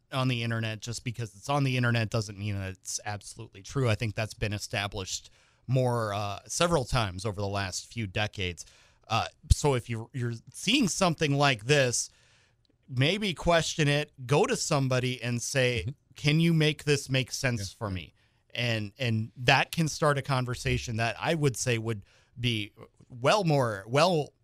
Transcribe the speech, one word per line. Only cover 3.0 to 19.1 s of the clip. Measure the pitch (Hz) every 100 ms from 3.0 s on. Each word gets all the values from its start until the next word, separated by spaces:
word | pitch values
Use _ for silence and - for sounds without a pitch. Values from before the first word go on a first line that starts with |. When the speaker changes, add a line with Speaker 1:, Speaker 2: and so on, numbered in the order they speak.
| 104
Speaker 1:
absolutely | 104 - - 113 98
true. | 98 139 123
I |
think | 107 117
that's | 113 110
been | - 107
established | 104 - 107 101 107 92 - - _ _ _ -
more, | 131 123 120 110
uh, | 101 101 98 -
several | - 175 165
times | 117 127 101 92
over | 113 95
the | 101
last | 101 98 - -
few | 117 104
decades. | 110 107 - 90 82 - - _ _ -
Uh, | 110 85 _ -
so | - 147
if | 123 -
you're, | 113 110
you're | 131 120 117 -
seeing | - - 285 202
something | - 185 151 151 143
like | 143 117
this, | 117 147 127 113 - _ _ _ _ _ _ _ _
maybe | 127 143 202 208
question | 143 170 170 - - 143
it, | 147 151 - 123
go | 147 220
to | 208
somebody | - 147 131 127 127 127
and | 120 120
say, | - 135 123 120
Speaker 2:
Mm-hmm. | 107 - _ -
Speaker 1:
"Can | 147 156
you | 170
make | 160 151 151
this | 147 139 -
make | 131 127
sense | - 131 120 98
Speaker 2:
Yeah. | -
Speaker 1:
for | 104
me?" | 92 78 _ _ _ _
And, | 117 120 110 104 -
and | 120